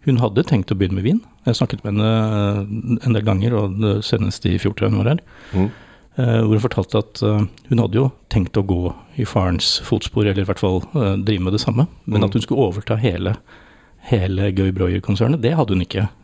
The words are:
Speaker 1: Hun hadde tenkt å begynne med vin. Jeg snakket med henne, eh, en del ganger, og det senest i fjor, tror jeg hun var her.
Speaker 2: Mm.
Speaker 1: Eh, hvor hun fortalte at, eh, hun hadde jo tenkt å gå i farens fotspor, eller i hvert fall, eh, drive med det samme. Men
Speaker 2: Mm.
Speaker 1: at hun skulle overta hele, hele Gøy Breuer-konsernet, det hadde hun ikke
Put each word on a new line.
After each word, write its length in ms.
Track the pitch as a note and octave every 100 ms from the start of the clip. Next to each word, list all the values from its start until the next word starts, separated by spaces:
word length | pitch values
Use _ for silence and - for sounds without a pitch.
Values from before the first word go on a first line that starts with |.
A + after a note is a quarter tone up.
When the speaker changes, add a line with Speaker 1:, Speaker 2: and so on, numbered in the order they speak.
| -
Speaker 1:
Hun 100 | B2+
hadde 260 | A#2+ G2+ -
tenkt 240 | A#2 F#2+
å 60 | F#2+
begynne 160 | F#2+
med 100 | F#2+
vin. 160 | G2+ G#3+ - -
Jeg 100 | - A#2
snakket 280 | B2+ G#2
med 100 | G#2
henne, 120 | G#2 G#2+
eh, 1000 | A2 A2 G#2+ G2+ G2+ G2+ A2 A2 A#2 C3
en 60 |
del 100 | A2
ganger, 300 | G#2+ G2 A2
og 240 | A#2 G#2 F#2+
det 220 | A2 G2+
senest 420 | - A#2 G2+ - -
i 100 | F#2+
fjor, 140 | G2
tror 140 | G2+ G#2+
jeg 40 |
hun 100 | G#2+
var 100 | A2
her. 60 | D#3+ - - -
Speaker 2:
Mm. 180 | G2 G2 - - - - -
Speaker 1:
Eh, 220 | B2 A2+
hvor 120 | A2 G#2+
hun 20 |
fortalte 380 | A#2+ - - G#2+
at, 240 | - -
eh, 240 | G#2+ G#2+ G#2 - -
hun 100 | A#2+
hadde 140 | G#2
jo 160 | G#2 C3+ - _
tenkt 220 | A#2 F2+ -
å 80 |
gå 300 | F#2+ F2 F2 - - -
i 60 |
farens 560 | A2+ - F#2 E2+ - -
fotspor, 400 | - G2+ - - G#2
eller 140 | F#2+
i 20 | F#2+
hvert 120 | F#2+
fall, 200 | G2+ F#2 -
eh, 220 | D#3 G2+ G2
drive 240 | G2 G#2
med 100 | F2+
det 80 | G#2
samme. 260 | - A2 E3 - -
Men 140 | G#2+
Speaker 2:
Mm. 20 |
Speaker 1:
at 80 | A2
hun 100 | A#2
skulle 200 | - C3+ A2+
overta 240 | F#2+ - A2
hele, 380 | A#2 F2 F#2 A2 _ - - - _ -
hele 460 | - A#2 F#2 F#2+ G2+
Gøy 200 | F#2+ F#2+
Breuer-konsernet, 680 | F#2 F2+ F#2 - G2 A#2 D#3
det 100 | B2
hadde 140 | D#3+ A#2
hun 80 | F#2
ikke 260 | E2+ G2 G2+ -